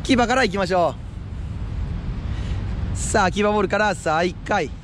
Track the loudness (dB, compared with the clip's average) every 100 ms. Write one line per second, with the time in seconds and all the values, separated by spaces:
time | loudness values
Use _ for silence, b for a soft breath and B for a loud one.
0 | 4 4 4 4 2 2 2 4 2 0
1 | -10 -10 -10 -8 -8 -6 -6 -4 -4 -4
2 | -4 -6 -4 B B B B -4 -2 -2
3 | 0 4 4 4 2 2 2 2 2 2
4 | 0 2 0 -2 -2 -2 -2 -6